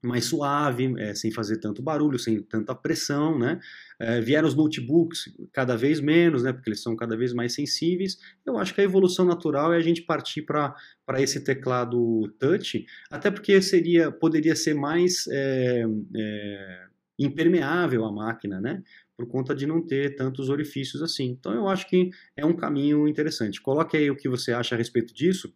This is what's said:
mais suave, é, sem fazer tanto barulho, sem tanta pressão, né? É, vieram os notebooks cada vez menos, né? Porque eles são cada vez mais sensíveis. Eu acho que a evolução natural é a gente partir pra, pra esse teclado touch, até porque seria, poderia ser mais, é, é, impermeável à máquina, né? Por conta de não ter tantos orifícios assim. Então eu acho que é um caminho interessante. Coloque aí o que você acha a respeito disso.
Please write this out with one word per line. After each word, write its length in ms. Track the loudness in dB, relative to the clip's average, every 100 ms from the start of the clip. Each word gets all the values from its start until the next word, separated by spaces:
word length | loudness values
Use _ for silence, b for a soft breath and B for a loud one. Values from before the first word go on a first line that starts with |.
mais 220 | -2 -2 -2
suave, 680 | -2 0 2 0 0 -2 -2
é, 160 | -4
sem 180 | -4 -4
fazer 240 | -4 -4 -4
tanto 260 | -4 -6
barulho, 340 | -4 0 2 0
sem 220 | -2 -2
tanta 320 | -2 -6 -4
pressão, 640 | -6 -4 -4 -2 0 0 2
né? 220 | 0 -2 B B B B
É, 220 | -2 -2
vieram 260 | 2 2 4
os 80 |
notebooks 800 | 2 2 0 2 2 2 -2 -12 -16 -10
cada 240 | -4 0 2
vez 240 | 2 0
menos, 440 | 4 4 6 4
né? 80 | 0
Porque 160 | -2 -4
eles 140 | -4
são 120 | -4
cada 220 | -4 -4 -2
vez 160 | -2
mais 220 | -2 -4
sensíveis. 640 | -4 -4 -2 0 0 -2 -6 B B -6
Eu 100 | -2
acho 160 | -2
que 80 | 2
a 40 |
evolução 400 | 2 6 4 4
natural 480 | 2 2 0 0 2
é 40 | 2
a 40 |
gente 220 | 2 0
partir 400 | 0 -4 -2 -10
pra, 320 | -4 -2 -2 -4 B B
pra 160 | -6 0
esse 220 | 0 0
teclado 880 | -2 -2 0 -2 0 0 2 0 -2 -2
touch, 480 | 0 0 -2 -8 -8 B B
até 220 | -2 -2
porque 280 | -2 4 6
seria, 520 | 6 2 6 4 4
poderia 420 | 2 2 4 2
ser 200 | 2 0
mais, 520 | 0 0 2 2 2 -4
é, 560 | -2 0 0 2 2 0 -2 -6
é, 720 | -6 -6 -6 -10 -10 -14 -18 -20 _ _ -4
impermeável 840 | -4 2 4 4 2 0 2 0
à 80 | -2
máquina, 480 | -4 -6 -6 -6 -6
né? 220 | -6 -6 -10 b b _
Por 100 | -8
conta 280 | -6 -4
de 120 | -4 -2
não 140 | -2
ter 340 | -2 -2 -2
tantos 360 | -2 -6 -4 -4
orifícios 500 | -2 -4 -6 -8 -6
assim. 300 | -6 -4 -4
Então 240 | -6 -4
eu 120 | -2 0
acho 220 | -2 2
que 220 | 2 2 -2 B -2
é 80 |
um 80 | 0
caminho 560 | 0 0 0 2 4 2
interessante. 540 | 2 -2 -2 -4 -4
Coloque 340 | -2 0 2 2
aí 140 | 2
o 40 |
que 140 | 0 -4
você 240 | -4 -2
acha 220 | -2 -2
a 40 | -2
respeito 360 | 0 -2 -2
disso. 360 | 0 0 0 -6